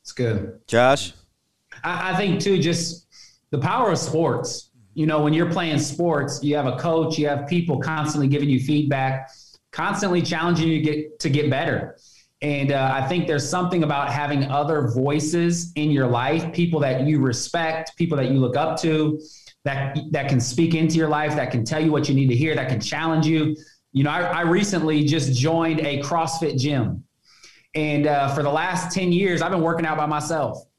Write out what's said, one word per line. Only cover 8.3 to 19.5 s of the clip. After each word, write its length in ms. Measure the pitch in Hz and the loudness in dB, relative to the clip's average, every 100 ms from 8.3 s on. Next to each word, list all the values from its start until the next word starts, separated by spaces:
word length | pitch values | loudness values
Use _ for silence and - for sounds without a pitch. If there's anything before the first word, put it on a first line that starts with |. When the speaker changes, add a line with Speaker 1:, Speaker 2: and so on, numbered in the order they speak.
| 143 143 | 2 2
Speaker 1:
you 100 | 127 | 2
feedback, 680 | 135 151 143 139 131 - - - - _ _ | 2 0 0 0 0 -4 -8 -20 -20 _ _
constantly 500 | - 202 - 202 175 | -6 -4 -2 0 0
challenging 460 | 165 165 170 165 165 | 0 -2 0 2 2
you 120 | 156 | 2
to 40 | |
get, 360 | 151 151 - - | 0 -2 -6 -6
to 100 | - | 0
get 200 | 139 143 | 2 2
better. 480 | 131 160 104 87 - - - _ _ | 0 0 -2 -6 -14 -20 -20 _ _
And, 320 | 147 143 139 | -4 -2 0
uh, 180 | 139 135 | 2 2
I 140 | 135 135 | 0 0
think 180 | 180 165 | 0 0
there's 220 | 147 - | 0 0
something 360 | 180 180 180 | -2 0 0
about 260 | 151 143 143 | 0 0 -2
having 320 | 131 143 143 135 | -2 -2 0 0
other 380 | 139 147 151 123 | 0 0 0 0
voices 840 | 120 135 151 151 170 170 170 - 151 | 0 0 0 0 0 2 0 -4 -2
in 160 | 151 | 2
your 160 | 139 127 | 2 2
life, 440 | 120 131 165 170 | 2 0 -2 -2
people 280 | - 175 156 | 0 0 2
that 260 | 139 131 147 | 0 0 2
you 120 | 151 | 2
respect, 760 | 131 117 - 170 160 160 - - | 2 -2 -4 -2 -2 -4 -8 -4
people 220 | 170 147 | -2 0
that 80 | 127 | 2
you 80 | 135 | 2
look 180 | 123 139 | 2 0
up 220 | 160 - | -2 0
to, 400 | 165 156 151 151 - - - | 0 2 0 -2 -8 -20 -20